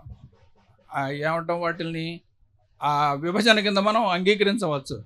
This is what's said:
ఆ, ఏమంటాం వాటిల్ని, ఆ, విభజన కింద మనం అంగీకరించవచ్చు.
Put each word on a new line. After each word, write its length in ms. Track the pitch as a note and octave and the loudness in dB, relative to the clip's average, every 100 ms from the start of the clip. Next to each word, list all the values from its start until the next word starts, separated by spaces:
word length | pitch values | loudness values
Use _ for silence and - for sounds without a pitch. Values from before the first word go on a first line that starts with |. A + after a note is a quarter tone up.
| - - - _ _ _ _ _ - | -12 -20 -20 _ _ _ _ _ -10
ఆ, 140 | D3 C#3 | -6 -4
ఏమంటాం 520 | C#3+ D3+ E3 E3 F3 | -4 -2 -2 -2 -2
వాటిల్ని, 600 | E3+ E3+ E3 E3 E3 E3+ _ _ _ _ _ - | -2 -2 -4 -4 -6 -8 _ _ _ _ _ -4
ఆ, 300 | C#3+ C#3+ D3 | 0 2 2
విభజన 480 | C#3 E3 G3 A3+ G#3+ | 0 -2 2 4 4
కింద 180 | G3+ G3 | 2 2
మనం 280 | G3+ G#3+ G#3 | 2 2 2
అంగీకరించవచ్చు. 1000 | F3 F#3 G#3 G3+ A3 F3+ C#3+ - A2+ | 0 2 2 2 2 0 -2 -4 -12